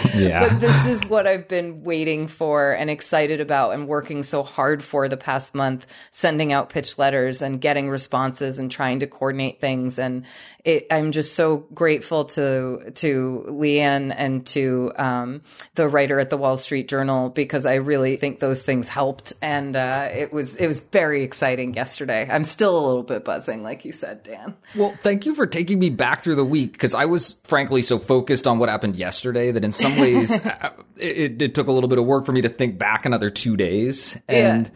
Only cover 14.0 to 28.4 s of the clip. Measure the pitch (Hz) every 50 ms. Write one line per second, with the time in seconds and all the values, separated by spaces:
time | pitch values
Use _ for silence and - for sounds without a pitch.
14 | 139 135 - - 139 135 131 131 127 - - 143 135 131 127 127 127 - - -
15 | 139 131 123 123 120 123 135 151 - _ - - - - - - 160 147 143 143
16 | 139 131 143 139 - - 151 139 139 131 131 127 - - 147 135 127 - 139 135
17 | 139 135 135 131 127 123 123 151 139 - - 139 127 127 131 135 135 147 147 135
18 | 131 131 135 - 147 143 - - 143 135 131 131 - - 131 123 117 - - 143
19 | 139 135 131 - - - - - 156 151 147 143 139 139 131 135 127 127 131 135
20 | 139 131 - 127 147 - 151 151 135 - - - 180 165 147 151 - - - 196
21 | 165 151 147 139 135 131 - - 143 131 127 127 127 127 113 113 127 - - -
22 | 143 127 117 110 123 131 120 151 156 151 - - 214 196 175 165 147 131 127 123
23 | 120 - 120 104 - 117 87 92 123 - 110 110 104 110 - - - - - -
24 | - 87 107 107 - 110 113 98 113 185 185 _ _ - - 208 202 202 202 -
25 | - 208 202 202 202 311 302 302 240 - - 165 175 170 202 185 185 165 123 104
26 | 131 123 143 - - 170 156 139 135 131 151 151 131 - - - 139 120 - 117
27 | 143 165 175 165 - - - _ _ - 160 139 135 - 135 127 117 - 123 107
28 | - - 131 127 123 - 135 123